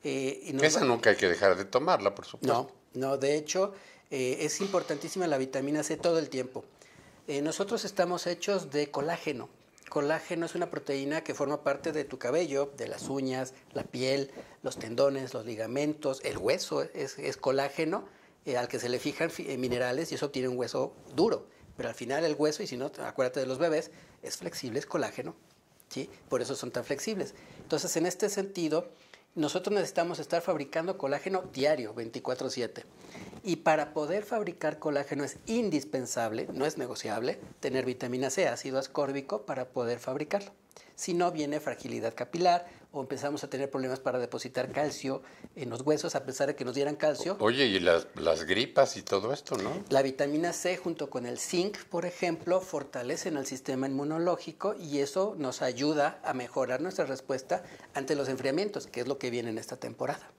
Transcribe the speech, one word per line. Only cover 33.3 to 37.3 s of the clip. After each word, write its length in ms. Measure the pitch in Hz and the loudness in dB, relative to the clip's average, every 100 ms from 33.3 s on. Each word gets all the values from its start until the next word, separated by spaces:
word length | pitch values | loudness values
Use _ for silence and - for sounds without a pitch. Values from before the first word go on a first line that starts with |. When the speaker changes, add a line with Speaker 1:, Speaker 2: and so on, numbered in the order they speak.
| - | -10
Speaker 1:
Y 160 | 202 165 | -2 2
para 360 | - 156 147 | 4 4 4
poder 300 | - 147 190 | -2 0 -2
fabricar 540 | 208 226 208 170 151 151 | 0 -2 -2 -2 -2 0
colágeno 440 | 156 143 139 143 | 0 0 0 -2
es 140 | 139 - - | -4 -6 -2
indispensable, 1000 | 226 220 151 127 135 120 - 113 113 - | 2 2 2 0 -4 -2 0 0 0 -4
no 120 | - 143 | 0 0
es 120 | 160 | 0
negociable, 600 | 123 120 113 107 123 | -6 -4 -4 -2 -2